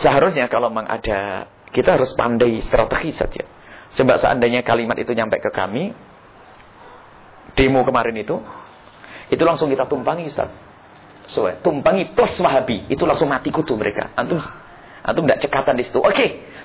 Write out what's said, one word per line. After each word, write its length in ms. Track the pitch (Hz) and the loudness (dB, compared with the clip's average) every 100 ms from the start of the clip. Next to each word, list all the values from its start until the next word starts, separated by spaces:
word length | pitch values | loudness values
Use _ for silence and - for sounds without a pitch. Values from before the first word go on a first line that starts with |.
seharusnya 480 | 143 139 180 147 123 | 2 4 2 2 0
kalau 240 | 117 117 | 0 0
memang 160 | 110 107 | -2 -4
ada, 560 | 101 113 98 101 95 - - - | -4 -2 -2 -4 -8 -10 -18 -6
kita 240 | - 185 151 | 0 4 4
harus 80 | 127 - | 2 0
pandai 480 | 117 117 120 110 - | 0 4 2 0 0
strategi 480 | 117 110 - 160 | 2 2 0 -4
saja. 320 | - - - - - - - - | -4 -6 -6 -12 -16 -20 -20 -10
Coba 240 | - 131 117 | 0 4 4
seandainya 480 | 127 127 120 123 120 | 4 2 2 2 2
kalimat 320 | 117 113 113 | 0 0 -4
itu 160 | 117 | -2
nyampe 240 | 113 110 95 | -2 -2 -2
ke 160 | 104 | -2
kami, 560 | - 92 120 196 - - - - - - - - - - - - - - - - - | -4 -4 -4 -6 -10 -20 -20 -20 -20 -20 -20 -20 -20 -20 -20 -20 -20 -20 -20 -6 2
demo 240 | 131 131 | 4 4
kemarin 320 | 123 123 113 110 | 2 2 0 -4
itu, 200 | 104 202 - - - - - - - - - | -6 -6 -8 -18 -20 -20 -20 -20 -20 -12 -4
itu 120 | 139 | 2
langsung 280 | 165 160 151 | 2 2 0
kita 160 | 135 131 | 0 -2
tumpangi, 400 | 139 131 170 156 | -2 -2 -4 -6
Ustaz. 200 | - - - - - - - - - - | -6 -6 -8 -20 -20 -20 -20 -20 -20 -8
So, 160 | 131 92 - | -2 -2 0
tumpangi 520 | 175 147 - 190 - | -2 2 2 2 0
plus 200 | - - - | 0 0 2
Wahabi, 480 | 165 135 127 98 - | 2 2 0 -4 -4
itu 120 | 139 160 | -2 0
langsung 240 | 151 147 | 2 0
mati 240 | 131 147 | 0 -2
kutu 240 | 160 156 110 | -2 -2 0
mereka. 320 | 104 - - - | -2 -4 -6 -4
Antum, 240 | 123 165 - - - - - - - | -2 -4 -6 -14 -20 -20 -20 -10 -4
antum 160 | - 151 | 0 2
nggak 200 | - 143 | 2 0
cekatan 320 | 135 - 123 | 0 0 0
di 80 | 120 | 0
situ. 160 | 131 | 2
Oke, 400 | - 202 170 - - - | 2 4 0 -2 -18 -16